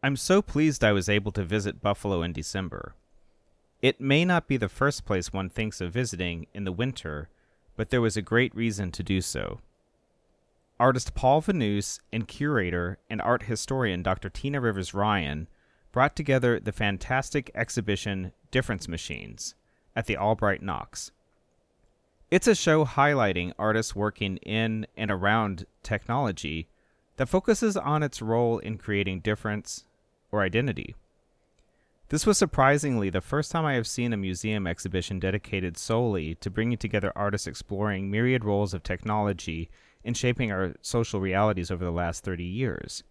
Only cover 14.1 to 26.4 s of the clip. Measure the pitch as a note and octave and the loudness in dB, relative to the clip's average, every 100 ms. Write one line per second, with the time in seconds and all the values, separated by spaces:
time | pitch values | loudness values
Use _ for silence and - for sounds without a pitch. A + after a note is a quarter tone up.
14.1 | F#2+ F#2+ - C#3 C#3+ A#2+ G2 F2+ G2 G#2 | -2 -4 -6 -4 0 0 0 -4 0 2
15.1 | G2+ D2 D2+ E2+ _ _ _ _ - C#3+ | 2 0 -6 -8 _ _ _ _ 2 2
16.1 | - C#3+ C3 B2 A#2 G#2+ - G#2 F#2+ - | 2 2 4 4 2 -2 -2 0 0 -2
17.1 | C3 C3+ D3 - - A#2 - G#2 G2+ G#2+ | -2 -2 -4 -4 -4 -4 -2 -2 -2 -2
18.1 | F#2+ F2+ _ _ B2+ - G#2 - E2 - | -4 -6 _ _ 0 0 -4 -6 -8 -8
19.1 | B1+ G#1 A1 - - _ _ _ - A2+ | -10 -12 -12 -14 -14 _ _ _ -6 -2
20.1 | G#2 G2+ A2 G#2 G2 G2 D2 - - - | 0 2 2 2 0 -4 -6 -8 -12 -14
21.1 | _ _ _ _ _ _ _ _ _ _ | _ _ _ _ _ _ _ _ _ _
22.1 | _ _ F3+ - G#3 - D#3 C#3+ - C#3+ | _ _ 4 6 4 6 4 4 4 4
23.1 | C#3+ G#2+ F2 F2 - G#2+ A2 A2 G2 G#2 | 4 2 2 -2 -2 2 2 0 -2 -2
24.1 | - G2+ F#2 - A2 A2+ A2 G#2+ - G#2+ | -2 -4 -4 -2 0 0 -2 -6 -6 -4
25.1 | G2 G2 A2+ G#2+ F2+ - _ - G#2+ - | 0 2 2 2 -4 -10 _ -6 -6 -2
26.1 | B2 B2+ F#2 | -2 0 -2